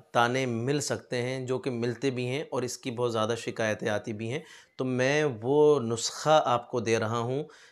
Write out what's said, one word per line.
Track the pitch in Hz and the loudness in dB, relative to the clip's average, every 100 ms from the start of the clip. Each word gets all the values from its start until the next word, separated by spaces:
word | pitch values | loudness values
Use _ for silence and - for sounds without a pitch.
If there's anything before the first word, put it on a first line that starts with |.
| - | -2
ताने | 123 120 127 131 | 2 2 2 -2
मिल | 113 120 147 | -2 -2 -2
सकते | - 113 - 123 | -2 -6 -4 -4
हैं, | 123 131 127 | -4 -4 -4
जो | 131 | -4
कि | 135 | -2
मिलते | 120 120 117 139 | -2 -4 0 -2
भी | 123 | -2
हैं | 123 135 - | -2 -4 -4
और | 131 | -4
इसकी | 123 - 135 | -4 -6 -8
बहुत | 117 123 | -2 0
ज़्यादा | 113 110 | 2 0
शिकायतें | 117 - 117 110 104 113 | 0 -4 -2 -2 0 -2
आती | 104 120 | -2 -4
भी | 107 113 | -6 -6
हैं। | 143 165 - _ - | -6 -10 -20 _ -6
तो | |
मैं | 131 127 127 147 | -2 0 2 2
वो | 151 110 117 147 151 143 | 0 -2 2 6 6 6
नुस्खा | 113 113 - - 151 156 | 2 -2 -4 -4 4 4
आपको | 135 120 - 123 | 4 0 0 -4
दे | 107 113 | 0 0
रहा | 110 117 | 2 -2
हूँ | 120 135 156 - - | -2 -4 -6 -14 -20